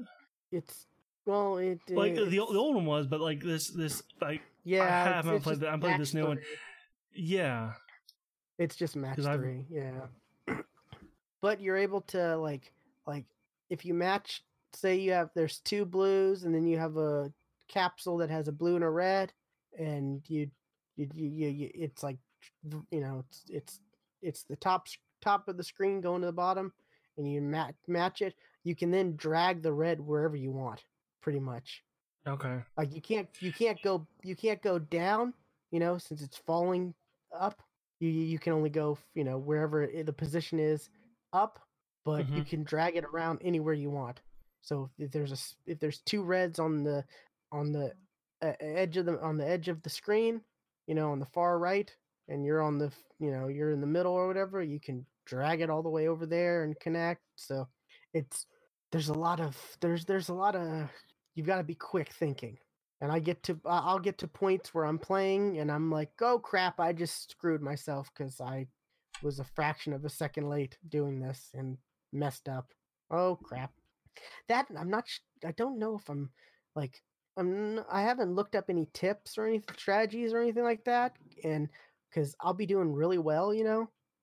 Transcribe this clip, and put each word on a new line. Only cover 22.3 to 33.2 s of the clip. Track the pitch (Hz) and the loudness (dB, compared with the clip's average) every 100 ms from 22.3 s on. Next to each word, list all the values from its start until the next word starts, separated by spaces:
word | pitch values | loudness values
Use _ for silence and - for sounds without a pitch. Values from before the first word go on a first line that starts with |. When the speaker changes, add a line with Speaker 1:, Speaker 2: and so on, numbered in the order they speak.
| _ - _ 156 151 - | _ -20 _ -12 -12 -6
Speaker 1:
you | 160 | -4
know, | 135 131 131 | -4 -6 -8
it's, | - - | -16 -12
it's, | 151 - - _ _ _ _ | -10 -10 -18 _ _ _ _
it's | 175 - | -8 -8
the | - 143 | -10 -4
top | 190 185 - | 0 0 -2
s-, | - _ _ | -18 _ _
top | 208 202 202 | 0 0 0
of | 180 | -8
the | |
screen | 170 - 196 196 | -8 -2 0 0
going | 175 180 | 0 0
to | 175 | 0
the | |
bottom, | 170 180 190 190 - _ _ _ - | 0 0 0 -2 -10 _ _ _ -6
and | 143 | -4
you | 143 | -2
ma-, | 143 156 139 - - | -2 -2 -2 -6 -2
match | 175 185 - | 0 0 0
it, | 196 - _ _ | -4 -6 _ _
you | 175 | -6
can | 165 170 | -2 2
then | 190 185 | 2 2
drag | 151 156 160 180 175 | 0 0 2 4 2
the | 160 | 0
red | 147 165 156 | 2 2 0
wherever | 147 147 160 147 | 0 0 2 0
you | 131 | -4
want, | 135 131 - - _ _ _ | -4 -6 -8 -14 _ _ _
pretty | - 143 | -4 -2
much. | 135 120 - - _ _ _ _ 139 | -2 -8 -12 -18 _ _ _ _ -8
Speaker 2:
Okay. | 139 135 127 - - | -4 -4 -6 -6 -2
Speaker 1:
Like, | 147 | -2
you | 156 | -4
can't, | - 220 | -4 -4